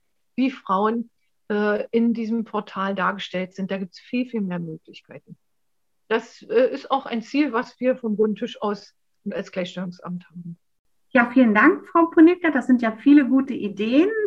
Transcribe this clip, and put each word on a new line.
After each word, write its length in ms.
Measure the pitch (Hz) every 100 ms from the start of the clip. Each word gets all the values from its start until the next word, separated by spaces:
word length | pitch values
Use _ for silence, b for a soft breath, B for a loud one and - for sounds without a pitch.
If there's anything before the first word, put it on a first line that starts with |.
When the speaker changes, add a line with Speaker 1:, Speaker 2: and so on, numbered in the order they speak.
| _ _ _ -
Speaker 1:
wie 140 | 262
Frauen, 580 | - - 190 214 233 233 _ _ _ -
äh, 360 | 208 208 208 -
in 240 | 233 233
diesem 300 | 226 220 233
Portal 500 | 220 208 208 196 196
dargestellt 600 | 196 180 196 - 180 180
sind. 180 | - 190
Da 60 | 196
gibt's 200 | 190 -
viel, 300 | - 247 254
viel 140 | 233
mehr 180 | 190 175
Möglichkeiten. 760 | 165 160 - - - 120 - - _ _ _ _ _ _ -
Das, 360 | 220 - -
äh, 280 | - 226 254
ist 200 | 277 -
auch 140 | 269 -
ein 160 | 233
Ziel, 300 | 214 277 294
was 280 | 226 - -
wir 160 | 254 254
vom 180 | 226
Runden 220 | 208 220 208
Tisch 260 | 240 -
aus 320 | 208 202 - _ _ _
und 100 | 202
als 160 | - -
Gleichstellungsamt 800 | - 175 180 185 180 - 180 -
haben. 260 | 170 170 170 _ _ _ _ _
Speaker 2:
Ja, 160 | 262 240
vielen 240 | 262 240 208
Dank, 320 | 277 403 -
Frau 180 | 339 330
Ponitka. 460 | - 320 349 339
Das 160 | 269 -
sind 140 | 247
ja 100 | 233
viele 340 | 220 277 294 240
gute 260 | 262 269
Ideen. 580 | 233 202 196 220 262 381 440